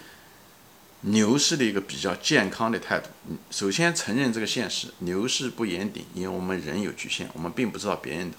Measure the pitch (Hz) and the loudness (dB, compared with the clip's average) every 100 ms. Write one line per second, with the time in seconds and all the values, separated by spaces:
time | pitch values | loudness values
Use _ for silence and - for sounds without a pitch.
0 | - - - - - - - - - - | -8 -20 -20 -20 -20 -20 -20 -20 -20 -8
1 | 101 107 107 143 - 160 113 98 - 67 | 2 4 6 6 4 4 4 2 -2 -2
2 | 92 90 - 147 95 - 113 98 - 87 | -2 0 4 4 4 2 0 0 0 0
3 | - - - 80 - - 98 98 170 165 | -2 -12 -10 -10 -8 -2 0 4 2 2
4 | - 113 135 113 104 127 92 - - - | 0 2 2 0 0 0 -2 -4 -6 -6
5 | 87 92 123 - 127 117 110 87 107 - | -2 0 0 0 -2 -2 -2 0 -2 -4
6 | - 90 92 92 92 92 73 85 92 - | -10 -6 -4 -2 -2 -2 -2 -2 -2 -4
7 | - - - - 85 82 117 92 101 87 | -6 -6 -6 -6 -6 -2 -2 -2 -2 -4
8 | 64 80 90 | -4 -6 -6